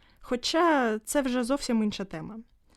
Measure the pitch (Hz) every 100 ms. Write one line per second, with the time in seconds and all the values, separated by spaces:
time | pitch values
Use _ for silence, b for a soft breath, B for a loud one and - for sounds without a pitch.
0 | _ _ - 247 - 320 339 294 233 214
1 | - 294 262 247 233 277 - 226 214 202
2 | 190 160 170 220 - _ _